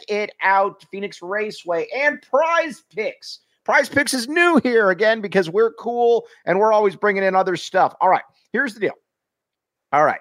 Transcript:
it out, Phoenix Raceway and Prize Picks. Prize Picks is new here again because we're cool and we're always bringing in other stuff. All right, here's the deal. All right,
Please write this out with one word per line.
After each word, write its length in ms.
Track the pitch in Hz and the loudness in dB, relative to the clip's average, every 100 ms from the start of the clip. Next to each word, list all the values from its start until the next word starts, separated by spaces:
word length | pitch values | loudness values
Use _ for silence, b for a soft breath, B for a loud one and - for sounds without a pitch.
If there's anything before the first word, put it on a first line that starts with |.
| - | -6
it 220 | 208 208 - | -6 -6 -2
out, 420 | 185 196 196 - _ | 2 2 2 -4 _
Phoenix 300 | 196 196 - | -12 -12 -12
Raceway 640 | 175 208 214 - 170 170 156 | -8 -6 -6 -8 -6 -4 -4
and 280 | 254 294 269 | -4 -4 -4
Prize 640 | _ 269 320 339 330 226 _ | _ 0 0 0 -4 -8 _
Picks. 460 | 170 202 - - - _ _ | -10 -10 -10 -18 -20 _ _
Prize 240 | - 262 285 | -2 0 0
Picks 240 | 277 294 | -2 -2
is 140 | 262 233 | -4 -4
new 320 | 320 349 320 | 2 4 4
here 280 | 254 233 202 | 2 2 2
again 300 | 180 214 226 | 2 2 0
because 260 | 202 190 165 | 0 -2 0
we're 220 | 185 226 | 0 0
cool 540 | 226 226 240 240 233 - B | -2 -8 0 2 2 -2 B
and 140 | - 180 | -2 0
we're 140 | 214 | 2
always 240 | 214 208 156 | 4 2 0
bringing 280 | 208 196 | -2 0
in 100 | 190 | 0
other 220 | 185 185 175 | 0 0 -4
stuff. 380 | - 185 143 - | -4 0 0 2
All 100 | 185 | 2
right, 140 | 160 - _ _ | 2 -2 _ _
here's 220 | 226 277 | -4 -4
the 60 | 214 | -4
deal. 120 | 180 - _ _ _ _ _ _ _ _ - | -6 -6 _ _ _ _ _ _ _ _ -2
All 120 | 147 | 2
right, 160 | 151 107 | 2 2